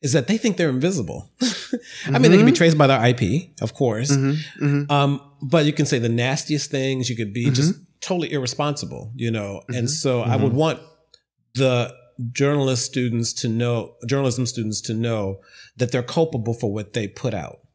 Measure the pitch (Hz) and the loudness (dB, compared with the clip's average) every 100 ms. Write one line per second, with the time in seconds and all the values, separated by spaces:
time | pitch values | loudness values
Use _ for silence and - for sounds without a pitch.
0 | 143 143 120 220 226 185 165 127 160 190 | 2 0 2 0 0 0 0 0 0 -2
1 | 98 57 - _ 247 196 - 240 - - | -4 -8 -14 _ -4 -4 -6 -8 -8 -12
2 | - 135 151 185 233 339 170 151 139 135 | -2 6 8 10 8 8 6 6 6 6
3 | 117 123 98 131 - - 113 - 127 107 | 4 4 2 0 -4 -8 -8 -2 -2 -2
4 | 139 139 135 151 147 - 143 143 143 143 | -2 0 0 -2 -6 -4 0 0 2 2
5 | 143 139 - _ 135 165 151 151 143 131 | 2 0 -6 _ 0 2 2 2 0 2
6 | 117 117 123 143 - 147 - 143 135 131 | 0 0 0 -2 -4 -4 -4 -4 -2 -2
7 | 123 117 107 104 120 127 151 208 - _ | -4 -4 -6 -2 0 2 2 0 -10 _
8 | - 185 156 147 127 - 147 143 - 127 | -6 -4 -2 -4 -6 -4 -4 -4 -8 -12
9 | 107 127 117 110 101 98 - 123 120 156 | -14 -6 -4 -4 -6 -10 -8 -4 -4 -2
10 | 139 123 113 131 135 123 160 139 - _ | 0 0 0 0 2 2 0 -2 -12 _
11 | _ _ _ _ _ 120 135 123 120 - | _ _ _ _ _ 0 2 2 -2 -6
12 | _ - 120 123 139 147 135 123 - 135 | _ -12 -10 0 0 2 0 0 -2 -2
13 | 123 113 113 - 120 113 120 117 - - | -2 -2 -4 -4 -4 -2 0 -2 -4 -12
14 | 117 139 135 120 120 - 110 104 - 110 | -4 0 0 0 -4 -4 -4 -6 -4 -4
15 | 117 113 98 98 _ - - _ 123 127 | -2 -2 -4 -6 _ -20 -20 _ -2 -2
16 | 123 - 160 139 110 113 113 104 101 123 | -2 0 0 -2 -4 -4 -4 -4 -6 -6
17 | 101 - 131 101 73 - _ | -6 -6 -6 -6 -10 -14 _